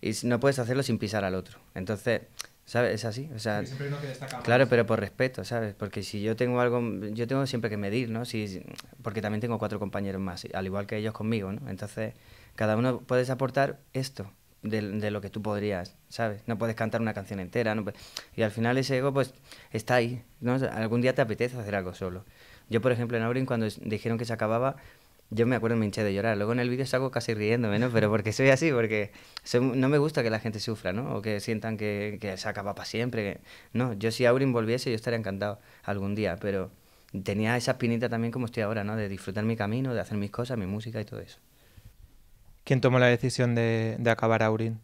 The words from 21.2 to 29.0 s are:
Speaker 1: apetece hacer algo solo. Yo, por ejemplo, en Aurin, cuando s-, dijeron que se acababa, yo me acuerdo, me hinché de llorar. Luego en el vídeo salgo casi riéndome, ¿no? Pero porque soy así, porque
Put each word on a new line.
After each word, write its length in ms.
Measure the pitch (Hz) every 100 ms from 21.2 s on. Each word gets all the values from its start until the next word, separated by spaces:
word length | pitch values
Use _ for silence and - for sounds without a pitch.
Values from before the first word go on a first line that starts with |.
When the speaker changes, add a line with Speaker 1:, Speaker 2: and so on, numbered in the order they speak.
Speaker 1:
apetece 360 | 127 101 120 127
hacer 160 | 104
algo 200 | 101 92
solo. 300 | 87 95 90 - - - - -
Yo, 100 | 113
por 120 | 127
ejemplo, 240 | 120 117 120
en 40 |
Aurin, 200 | 113 123 131
cuando 200 | 120 110
s-, 140 | -
dijeron 320 | - 104 117 117
que 80 |
se 80 | 117
acababa, 440 | 110 110 113 131 143 - - - _ _
yo 160 | 110 117
me 100 | 123
acuerdo, 200 | 110 117
me 80 |
hinché 180 | 107 98
de 100 | 104
llorar. 220 | 98 110 107
Luego 160 | 104
en 80 | 123
el 100 | 123
vídeo 160 | 123 131
salgo 240 | 127 131
casi 240 | 120 117
riéndome, 440 | 110 107 120 113 104
¿no? 120 | 123
Pero 180 | 113 104
porque 240 | 107 104
soy 180 | 107 135
así, 200 | 131 160
porque 380 | 127 113 107